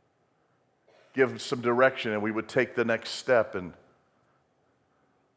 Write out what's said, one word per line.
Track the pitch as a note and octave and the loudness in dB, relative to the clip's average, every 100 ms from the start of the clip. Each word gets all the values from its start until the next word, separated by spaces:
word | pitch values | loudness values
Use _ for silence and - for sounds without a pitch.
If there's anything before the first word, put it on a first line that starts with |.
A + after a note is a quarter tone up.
| _ _ _ _ _ _ _ _ _ _ _ | _ _ _ _ _ _ _ _ _ _ _
give | C3 B2+ A2+ | 0 0 0
some | - B2+ | -6 -2
direction, | A#2+ A#2+ C3 B2+ A#2+ | 0 4 4 2 -2
and | G#2+ | -2
we | G#2+ | -2
would | A2 G#2+ | -4 -2
take | C3+ B2 - | 0 0 0
the | |
next | A#2 A2+ - | 0 -2 -4
step. | - - B2 G#2+ G2 | -8 2 2 2 -4
And | F2+ - _ _ _ _ _ _ _ _ _ _ _ _ _ _ _ | -10 -12 _ _ _ _ _ _ _ _ _ _ _ _ _ _ _